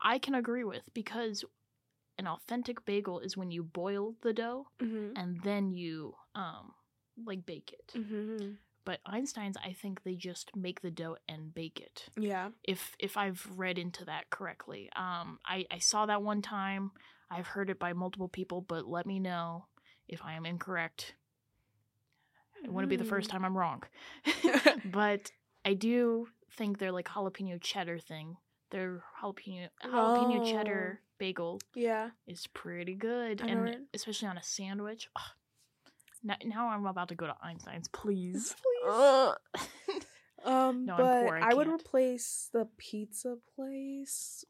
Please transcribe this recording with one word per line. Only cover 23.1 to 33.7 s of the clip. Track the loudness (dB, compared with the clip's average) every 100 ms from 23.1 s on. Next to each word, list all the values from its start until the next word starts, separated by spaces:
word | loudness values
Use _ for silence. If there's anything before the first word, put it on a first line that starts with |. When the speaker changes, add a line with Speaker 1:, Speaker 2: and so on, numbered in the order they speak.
| 0 0
Speaker 2:
Mm. |
Speaker 1:
time | -2 0
I'm | 2
wrong. | 0 -2 -12 -16 -18 -2
<laughs> | 0 4 6
Speaker 2:
<laughs> | 8 8 6 2
Speaker 1:
But | 2 4 2 -4 -16 _ _ 2
I |
do | 4 4 6 6 4 0 _ _
think | -6 -4 0
their, | -2
like, | -2 -4
jalapeno | -4 -4 -4 -6 -4
cheddar | -4 -4 -4 -6
thing, | -8 -12 -12 -14 _ _ _
their | -4 -4 -4 -10 -8
jalapeno, | -8 -8 -10 -10 -12 _
jalapeno | 0 4 6 6 6 6
Speaker 2:
Oh. | 4
Speaker 1:
cheddar | 2 2 0 -2 -6 _ _
bagel | -4 -2 -4 -6 -10
Speaker 2:
Yeah. | 0 2 2 -2 -10 -16
Speaker 1:
is | -12 -12
pretty | -10 -8 -6 -4
good, | -2 -2 0 0 -2
Speaker 2:
I | 2
know, |
Speaker 1:
and | 2
Speaker 2:
right? | 2